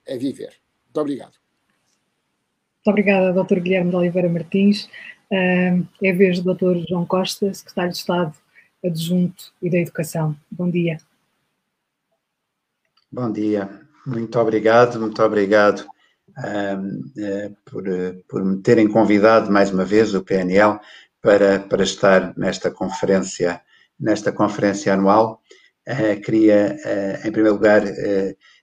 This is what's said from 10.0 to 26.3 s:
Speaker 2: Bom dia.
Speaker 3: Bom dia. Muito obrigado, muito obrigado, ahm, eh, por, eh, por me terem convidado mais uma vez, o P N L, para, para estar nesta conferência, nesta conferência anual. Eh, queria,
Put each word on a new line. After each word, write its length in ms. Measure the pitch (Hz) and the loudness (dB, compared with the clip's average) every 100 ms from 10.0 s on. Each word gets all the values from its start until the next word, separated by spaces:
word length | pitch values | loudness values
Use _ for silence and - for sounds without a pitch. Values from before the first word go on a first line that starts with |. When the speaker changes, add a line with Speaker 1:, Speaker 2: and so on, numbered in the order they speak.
| 160 165 156 151 - | -6 -4 -4 -6 -12
Speaker 2:
Bom 200 | 165 175 | -6 -4
dia. 280 | 170 170 160 _ _ _ _ _ _ _ _ _ _ _ _ _ _ _ _ _ _ _ _ _ | -2 -2 -4 _ _ _ _ _ _ _ _ _ _ _ _ _ _ _ _ _ _ _ _ _
Speaker 3:
Bom 220 | 113 123 | -8 -6
dia. 480 | 104 107 104 98 - _ _ - | -4 -2 -2 -4 -12 _ _ -10
Muito 320 | 117 113 120 | -8 -4 -2
obrigado, 600 | 110 110 107 117 120 113 | 0 2 4 6 4 2
muito 220 | 110 107 | -6 0
obrigado, 640 | 110 104 98 104 104 98 - - _ _ _ - | 0 2 2 4 4 2 -6 -20 _ _ _ -12
ahm, 720 | 127 - 98 98 98 - - - | -8 -6 -6 -6 -6 -10 -12 -10
eh, 340 | 104 98 101 101 | -8 -6 -8 -16
por, 240 | - - 95 | -18 -12 -6
eh, 300 | 92 92 92 - | -6 -6 -10 -8
por 160 | 101 | -4
me 160 | 95 95 | -2 -2
terem 260 | 113 113 107 | 2 4 4
convidado 640 | 107 101 101 107 113 101 | 2 2 4 6 4 4
mais 200 | 101 98 | 2 2
uma 140 | 95 | 0
vez, 300 | 92 107 113 | 0 2 2
o 80 | 95 | 0
P 120 | 92 | -2
N 200 | 95 90 | -4 0
L, 240 | 95 107 104 - - _ _ | 2 2 0 -10 -20 _ _
para, 380 | 110 101 98 98 | 2 4 4 2
para 240 | - 98 | 0 -2
estar 520 | 95 - 101 95 90 - | -2 0 4 4 2 -4
nesta 340 | 95 90 90 | -6 -4 -6
conferência, 920 | - 90 - 92 95 92 - 87 85 _ _ _ - | -6 -8 -4 0 0 -2 -4 -4 -4 _ _ _ -8
nesta 320 | 110 104 107 | -4 -2 -4
conferência 600 | - 104 - 101 98 104 | -2 -2 0 -2 0 0
anual. 480 | 95 95 107 113 - _ - _ _ - | 2 4 4 2 -2 _ -20 _ _ -10
Eh, 300 | 120 107 104 | -4 -2 -2
queria, 600 | 104 | -2